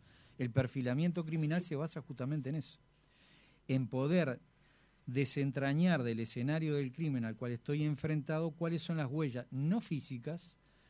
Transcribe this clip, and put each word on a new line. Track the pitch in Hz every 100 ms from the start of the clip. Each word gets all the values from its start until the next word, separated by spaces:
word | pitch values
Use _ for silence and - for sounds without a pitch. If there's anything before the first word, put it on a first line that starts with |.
| - - - -
el | 123
perfilamiento | 131 127 139 123 127 175 165
criminal | 160 160 151 170
se | 180 143
basa | 160 156
justamente | - 127 131 151 131
en | 156
eso, | - - _ _ _ _ - - - - -
en | 131 123
poder | 131 139 180 147 120 - _ _ _ _ _ -
desentrañar | 127 135 - 139 139 135 143 180 160
del | 120 113
escenario | 113 123 131 160 160
del | 147 135
crimen | 123 165 131
al | 113 107
cual | 123
estoy | 120 - 147
enfrentado | 151 143 156 156 139 160 165
cuáles | 165 170 165
son | - 165
las | 135
huellas, | 151 151 120 120
no | 131 147 220
físicas, | - 143 - 127 147 170 - - _ _